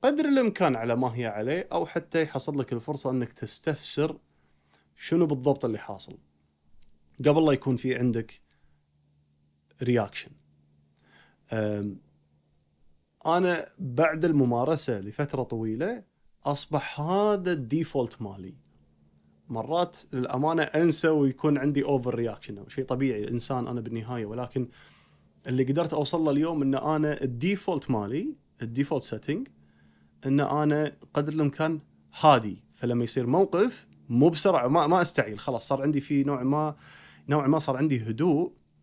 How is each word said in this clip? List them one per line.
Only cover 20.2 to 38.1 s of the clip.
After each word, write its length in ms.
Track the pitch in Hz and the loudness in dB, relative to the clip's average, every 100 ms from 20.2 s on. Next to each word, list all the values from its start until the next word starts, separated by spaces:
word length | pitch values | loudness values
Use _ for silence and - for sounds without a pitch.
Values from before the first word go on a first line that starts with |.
| 127 127 151 165 | -4 0 0 2
أنسى 440 | 156 151 170 151 160 | 0 2 2 4 4
ويكون 500 | 156 135 131 156 143 | 4 2 2 2 2
عندي 260 | 143 143 | 2 0
أوفر 320 | 143 139 120 117 | 2 0 0 -2
رياكشن، 520 | 117 104 - 101 - | -2 -6 -14 -14 -12
شيء 180 | - 127 | -8 -4
طبيعي، 420 | 127 135 110 104 | 0 0 -2 -4
إنسان 400 | 120 - 131 120 | -4 -2 -2 -4
أنا 140 | 120 | -6
بالنهاية، 440 | 113 113 110 123 104 | -6 -8 -6 -6 -6
ولكن 440 | 113 123 131 120 - - - _ _ _ _ - | -6 -6 -4 -6 -10 -20 -20 _ _ _ _ -4
اللي 160 | 131 | 0
قدرت 300 | 131 143 160 | 2 0 0
أوصل 280 | 156 143 170 | -2 -2 0
له 100 | 156 | 2
اليوم 300 | 143 160 160 | 2 0 0
إن 140 | 135 135 | 0 0
أنا 480 | 151 156 151 147 | 0 0 0 -2
الديفولت 680 | 135 120 170 202 - 160 - | -4 -2 -2 -2 -2 -4 -2
مالي، 440 | 117 101 135 269 302 _ - | -2 -2 -4 -6 -10 _ -12
الديفولت 420 | 117 117 143 147 | -8 -4 -2 -2
سيتنج، 440 | - 110 - 160 269 _ _ _ _ _ _ _ 135 | -4 -8 -6 -6 -6 _ _ _ _ _ _ _ 0
إن 140 | 139 | 2
أنا 580 | 143 151 151 147 151 - - | 2 0 2 2 0 -6 -6
قدر 200 | 143 147 | -4 -2
الإمكان 460 | 156 147 - 156 156 - _ _ - | 0 0 0 -2 -2 -8 _ _ 4
هادي. 440 | 156 131 107 90 _ - | 6 6 4 -10 _ -6
فلما 280 | 123 120 | -2 0
يصير 240 | 117 - 120 | 0 0 2
موقف 600 | 160 196 170 240 - - - - | 4 4 4 0 -2 -18 -18 -2
مو 200 | 117 156 | 4 6
بسرعة، 380 | 165 196 165 123 | 6 4 4 4
ما، 200 | 160 151 | 2 4
ما 140 | 180 | 4
أستعيل، 380 | 175 - 107 104 | 4 2 -2 -4
خلاص 280 | - 120 - | -6 -4 -2
صار 140 | 135 | -2
عندي 200 | 139 143 | 0 -2
في 220 | 139 143 | 0 0
نوع 200 | 139 139 | 0 0
ما، 320 | 127 147 151 147 - - - - - | 0 0 0 -6 -16 -20 -20 -14 -2
نوع 180 | 147 139 | 0 2
ما 120 | 156 | 2
صار 180 | 151 131 | 2 0
عندي 320 | 156 127 | 0 0
هدوء، 440 | 110 | -2